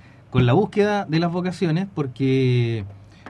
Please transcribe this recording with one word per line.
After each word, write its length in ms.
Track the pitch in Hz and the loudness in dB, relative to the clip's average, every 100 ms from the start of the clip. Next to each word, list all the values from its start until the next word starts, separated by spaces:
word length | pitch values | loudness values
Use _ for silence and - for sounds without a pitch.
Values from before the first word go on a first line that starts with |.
| - - - | -20 -20 -4
con 160 | 127 123 | 2 4
la 60 | |
búsqueda 540 | 139 208 208 208 208 196 | 4 2 0 0 0 -2
de 120 | 160 | 0
las 140 | 170 | 0
vocaciones, 560 | 180 180 175 180 156 196 | -2 -4 -2 0 0 -2
porque, 920 | - 139 - 135 131 127 123 117 113 101 - - - | -6 -6 -2 0 2 2 2 0 -2 -8 -14 -20 -20